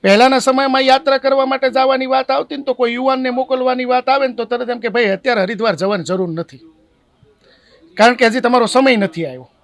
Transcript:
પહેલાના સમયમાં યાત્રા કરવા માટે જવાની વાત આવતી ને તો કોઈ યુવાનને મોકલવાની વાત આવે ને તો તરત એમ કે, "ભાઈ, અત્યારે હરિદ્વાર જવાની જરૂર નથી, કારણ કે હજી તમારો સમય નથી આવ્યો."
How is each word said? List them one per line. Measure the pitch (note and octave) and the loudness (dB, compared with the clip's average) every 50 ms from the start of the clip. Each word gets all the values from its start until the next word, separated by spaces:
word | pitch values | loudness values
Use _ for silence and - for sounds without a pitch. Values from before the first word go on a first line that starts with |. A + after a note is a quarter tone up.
પહેલાના | - F#3+ G3 G#3 A#3+ C4 C4 C4 | 2 2 4 6 4 4 4 2
સમયમાં | - C4 C4 C4 C#4 C4+ C4 C4 C4 | 2 2 0 2 0 0 0 0 2
યાત્રા | C4 C4 C4+ D#4+ C#4 C4+ C4 | 4 2 2 2 0 0 0
કરવા | C4 C4+ C4+ C4+ C4+ | 2 0 0 2 0
માટે | C4+ C4+ C4 C4+ C4 | 0 -2 -2 -2 -2
જવાની | - C4+ C4 C4 C4+ C4 C4 | 0 2 2 2 2 0 0
વાત | B3+ C4 C4+ C4 - | 0 -2 -2 0 0
આવતી | C4 C#4 D4 B3+ D4+ | -2 -4 -2 -6 -8
ને | C#4 C4 | -10 -4
તો | - B3 | -6 -2
કોઈ | - B3+ A#3 A#3 | -2 -2 -2 -2
યુવાનને | A#3+ B3+ C4 C4 C4 C4 B3+ | -2 -2 -2 -2 -2 -2 -4
મોકલવાની | B3 B3+ C4 B3+ C4 B3+ B3+ B3+ B3+ B3+ B3+ | -4 -4 -4 -4 -4 -2 -2 -2 -2 -2 -2
વાત | B3 B3 B3+ B3+ - | -2 -2 -2 0 0
આવે | C4 C#4 C#4 | 0 0 0
ને | C4 B3 | -2 -4
તો | - A3+ | -6 -8
તરત | A3 B3 A#3+ B3 A3+ | -6 -6 -6 -4 -6
એમ | A#3+ A#3+ | -8 -6
કે, | A3 A#3 | -6 -4
"ભાઈ, | F#3 A#3+ A#3+ | -2 0 0
અત્યારે | G3+ G3 F#3 _ C4 A#3+ A3 F#3+ | 0 -2 -2 _ -2 -2 0 -2
હરિદ્વાર | F#3 A#3 F#3 A3 A3+ F#3+ | -4 -4 -4 -2 -2 -2
જવાની | D3 F3 G3 G#3 G3 D#3+ | -2 -2 -4 -2 -4 -4
જરૂર | C#3 F3+ F#3 F#3+ F3 | -6 -4 -4 -4 -4
નથી, | E3 D#3+ E3+ _ - B2+ _ - _ _ _ _ _ _ _ _ _ _ _ _ _ _ _ _ _ _ _ _ _ _ _ _ _ | -6 -8 -10 _ -14 -20 _ -20 _ _ _ _ _ _ _ _ _ _ _ _ _ _ _ _ _ _ _ _ _ _ _ _ _
કારણ | - G#3 A#3 B3 | 4 4 4 4
કે | A#3+ B3+ | 4 2
હજી | A#3 G#3+ B3+ | 0 0 2
તમારો | A#3 A#3+ B3 B3 A#3+ | 0 2 2 2 2
સમય | G#3 - B3 C4+ C4+ B3+ | 2 2 2 4 4 4
નથી | A3+ G3 F#3+ - E3+ E3 | 2 0 -2 -4 -6 -8
આવ્યો." | C#3+ B2+ B2+ B2+ - _ _ | -8 -8 -12 -18 -20 _ _